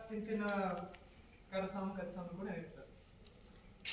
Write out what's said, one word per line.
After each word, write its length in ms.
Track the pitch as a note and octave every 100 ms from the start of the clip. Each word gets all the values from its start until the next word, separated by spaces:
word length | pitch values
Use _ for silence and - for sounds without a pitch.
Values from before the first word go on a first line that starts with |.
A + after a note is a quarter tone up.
| -
చిన్న 120 | G#3+ G#3+
చిన్న 160 | G#3+ G#3 G3+ F#3 E3+ - - - - - - -
కరసాము, 440 | F#3+ F#3+ G3+ F#3+ -
కత్తిసాము 300 | F3 F#3 E3+
కూడా 240 | F3+ G3
నేర్పుతారు. 320 | E3 E3+ - - - - - - - - - - - -